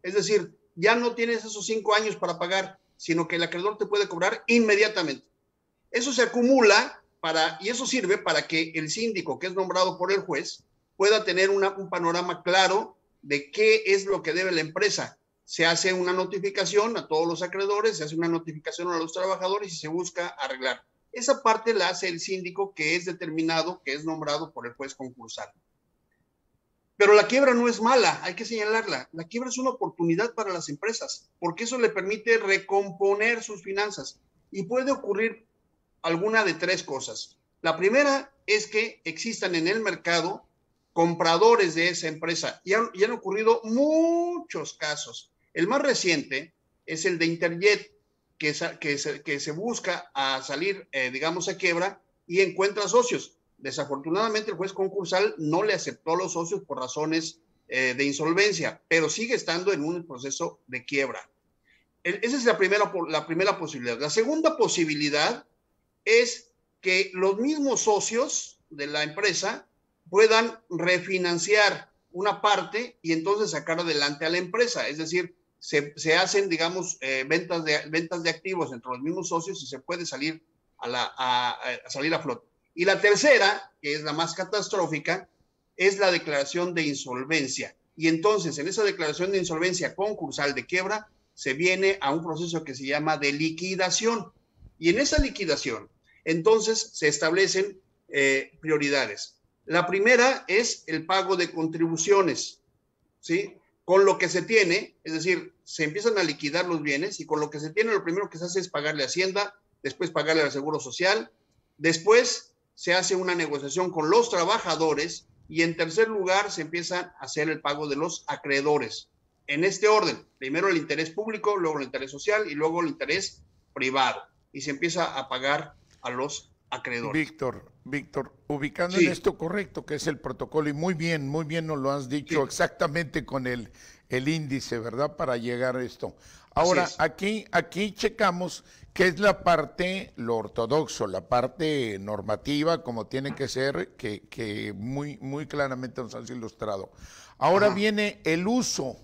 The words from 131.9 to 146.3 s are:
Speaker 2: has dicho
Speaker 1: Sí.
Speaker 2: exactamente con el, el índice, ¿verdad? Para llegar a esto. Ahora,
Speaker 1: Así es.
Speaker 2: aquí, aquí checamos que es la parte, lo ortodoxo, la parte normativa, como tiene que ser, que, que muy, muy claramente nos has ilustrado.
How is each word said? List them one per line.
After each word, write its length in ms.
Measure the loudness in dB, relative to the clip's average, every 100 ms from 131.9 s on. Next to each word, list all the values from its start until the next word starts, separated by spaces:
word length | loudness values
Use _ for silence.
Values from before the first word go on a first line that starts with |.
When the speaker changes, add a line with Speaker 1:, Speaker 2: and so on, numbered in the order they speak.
Speaker 2:
has 180 | -2 -4
dicho 320 | -6 -2 0
Speaker 1:
Sí. 60 | 0
Speaker 2:
exactamente 800 | 0 -2 0 -2 0 -2 -4 -4
con 200 | -4 -4
el, 240 | -6 -8 -18 -20 -20 _
el 200 | -2 0
índice, 500 | -2 -2 -6 -4 -6
¿verdad? 380 | -6 -4 -4 -2
Para 200 | -2 -2
llegar 400 | -2 -2 -2 -2
a 80 |
esto. 320 | -6 -8 -12 -12 -20 -20 _
Ahora, 300 | 2 4 4
Speaker 1:
Así 100 | 2
es. 60 | 0
Speaker 2:
aquí, 440 | -2 -2 -4 -4 -2
aquí 400 | -2 -2 -4 -6
checamos 720 | -2 -4 2 0 0 -6 -8 -18 -20 -16
que 160 | 2 2
es 100 | 6
la 240 | 4 4
parte, 680 | 4 2 2 -4 -4 -4 -8 -8
lo 200 | -2 -2
ortodoxo, 680 | -2 -4 0 0 0 -4 -4
la 220 | -4 0
parte 720 | 0 0 -2 -2 0 -2 -4
normativa, 840 | -6 -8 -4 -6 -2 0 0 -2
como 240 | -4 -8 -6
tiene 280 | -6 -6
que 140 | -6 -6
ser, 460 | -2 -2 -2 -8 -8
que, 320 | -8 -8 -12
que 460 | -10 -8 -6 -8
muy, 440 | -10 -8 -6 -8 -10
muy 240 | -10 -10 -8
claramente 560 | -4 -4 -4 -8 -10
nos 120 | -10
has 140 | -12
ilustrado. 640 | -12